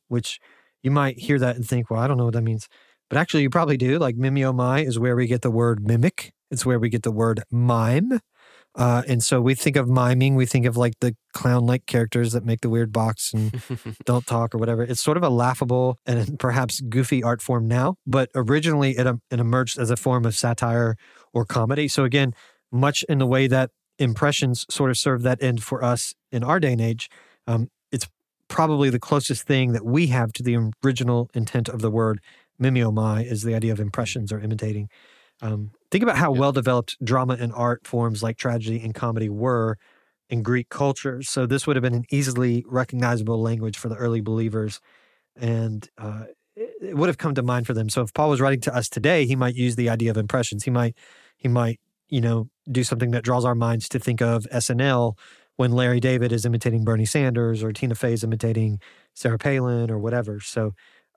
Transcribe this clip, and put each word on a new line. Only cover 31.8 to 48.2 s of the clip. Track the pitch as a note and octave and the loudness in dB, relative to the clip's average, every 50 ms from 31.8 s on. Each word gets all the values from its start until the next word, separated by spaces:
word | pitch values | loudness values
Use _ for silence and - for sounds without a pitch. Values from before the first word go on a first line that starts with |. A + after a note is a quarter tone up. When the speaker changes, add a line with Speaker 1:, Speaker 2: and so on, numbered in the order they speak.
Speaker 1:
the | A2 A2 | -2 0
word | G#2+ A2+ A2+ A2 G#2+ F#2+ _ - - _ _ _ _ - | 0 2 0 0 -2 -4 _ -16 -20 _ _ _ _ -2
mimeomai | B2+ C3+ B2+ B2 A#2 A2 G#2+ A2 A2 A2 G#2+ A2 A#2 | 0 2 2 2 2 2 2 2 0 0 0 0 -2
is | B2 A#2 G#2 G#2+ | -2 -4 -4 -2
the | A#2 A2+ | -2 -2
idea | A2 A2+ A2+ | 0 0 0
of | A2 G2+ | -2 -2
impressions | G#2+ G#2 - - A#2 - - B2 G#2 G2+ | -4 -4 -4 -4 -4 -4 -4 -6 -6 -6
or | G#2+ G#2 | -6 -6
imitating. | G#2 G#2+ A2 G#2+ G#2+ G#2+ G#2+ G#2 G#2 G#2 _ _ - - _ _ _ _ _ - | -4 -4 -4 -4 -4 -4 -4 -6 -6 -8 _ _ -20 -20 _ _ _ _ _ -10
Um, | A2+ A2 G#2+ G#2 G#2 G#2 - _ _ - | -6 -6 -4 -4 -6 -8 -12 _ _ -2
think | - G3+ A#3+ | 0 2 2
about | A#3 - | 2 2
how | C3 F3 D3+ C3+ | 2 2 2 2
Speaker 2:
Yeah. | B2 | 2
Speaker 1:
well-developed | C#3 C#3+ C3 C3+ A2+ B2+ B2 B2 A#2 - - - | 2 2 2 2 2 2 2 0 0 -4 -8 -6
drama | C3 A2+ C3 C3 B2+ B2+ B2+ A#2 | -2 0 0 2 2 0 -2 -2
and | A#2+ A2+ A2 | -4 -6 -4
art | A#2+ A#2+ A#2+ A#2+ - - | -2 0 0 -2 -2 -6
forms | - - A#2+ A#2 A#2 A2 G2+ | -4 -2 0 0 0 -2 -2
like | A2+ A2+ A2+ | -4 -4 -4
tragedy | - - B2 A#2 A#2 A2 A2 A2+ A#2 A2+ | -4 -4 -2 -2 -2 -2 -4 -4 -4 -4
and | A2+ A2 | -6 -6
comedy | - B2 A#2 A2+ A2+ A2 G#2 | -4 -4 -4 -2 -2 -2 -4
were | G#2 G#2 A#2+ B2+ B2 A#2 A2+ A2+ G#2+ - _ _ _ _ _ _ _ _ _ - | -2 -2 0 0 0 0 0 0 -2 -4 _ _ _ _ _ _ _ _ _ -6
in | A#2 A#2 G#2+ | -4 -4 0
Greek | A#2 B2 B2+ B2 | 0 0 -2 -2
culture. | - - - C#3+ C#3 C3+ - - C3+ B2 B2+ C#3 | -4 -4 -2 0 0 0 -2 -4 -8 -6 -6 -8
So | - - C3+ B2+ | -4 -2 -2 0
this | A#2 C3+ C3+ - | 0 0 0 0
would | D3+ C#3 | 0 0
have | C3 A#2+ | 2 2
been | B2+ A#2+ | 0 0
an | A#2+ A#2+ - | 0 -2 0
easily | C#3+ C#3+ C#3 C3 B2 B2 B2+ B2 A#2+ A#2+ A#2+ | 0 0 0 0 0 0 2 2 2 0 -2
recognizable | - B2+ B2+ B2 - C3 B2 B2 A#2+ A#2+ A2+ G#2+ A2 A#2 A2+ | -2 -2 -2 -2 -2 -2 -2 0 0 0 0 0 -2 0 0
language | A2+ A2+ A2+ A2+ A2+ A2 G#2 | 0 -2 -2 -2 -4 -6 -6
for | - - | -6 -8
the | A#2 A2 | -8 -6
early | G#2+ B2 A#2 A2+ A2+ | -2 -2 -2 0 -2
believers. | G#2 A2 A2 A2+ A2+ A2+ G#2 A2 G#2+ G#2 G2+ - _ _ _ _ _ _ _ _ _ _ _ | -2 -2 -2 -2 -2 -2 -2 -2 -4 -4 -6 -10 _ _ _ _ _ _ _ _ _ _ _
And, | B2 A#2+ A#2 A#2 A2+ A2+ A2+ A2 G#2 - - _ | -6 -2 -2 0 0 -2 -2 -4 -6 -10 -14 _
uh, | - A2 G#2+ G#2 G#2+ A2 A2 - _ _ _ - | -14 -12 -12 -10 -12 -14 -16 -20 _ _ _ -12
it, | G#3 A3+ A#3 - - | -12 -12 -10 -10 -12
it | - G3 F3 | -10 -6 -2
would | C#3+ D#3 | 0 0
have | F3+ - | 0 0
come | - - D#3 C#3 | -2 -2 -4 -2
to | C3 | 0
mind | B2 B2 B2 B2 A#2 | 0 0 0 0 -2
for | - A#2+ | -2 -2
them. | A2 A2 G#2+ | -2 -2 -2
So | - C3 | -2 -2
if | A#2+ G#2 - | -2 -2 0
Paul | - | 0